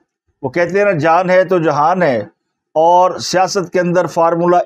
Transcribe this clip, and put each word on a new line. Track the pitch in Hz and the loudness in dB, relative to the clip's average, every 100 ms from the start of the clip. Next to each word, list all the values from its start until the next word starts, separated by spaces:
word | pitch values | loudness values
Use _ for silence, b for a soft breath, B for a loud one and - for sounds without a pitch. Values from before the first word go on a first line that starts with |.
| _ _ _ _ | _ _ _ _
वो | 135 | -6
कहते | 175 170 196 | -4 -2 0
हैं | 208 | 0
ना, | |
जान | 160 165 170 180 | 0 0 2 2
है | 185 | 2
तो | 185 180 | 2 0
जहान | 160 147 156 185 | 0 0 0 0
है | 160 117 104 _ _ _ _ | 0 -2 -6 _ _ _ _
और | 156 165 175 185 127 | 0 2 4 2 -2
सियासत | - 180 185 202 160 | -4 -2 -2 -2 -4
के | 180 | -2
अंदर | 175 175 170 | 0 0 -2
फार्मूला | 175 165 170 175 180 | 0 0 0 2 0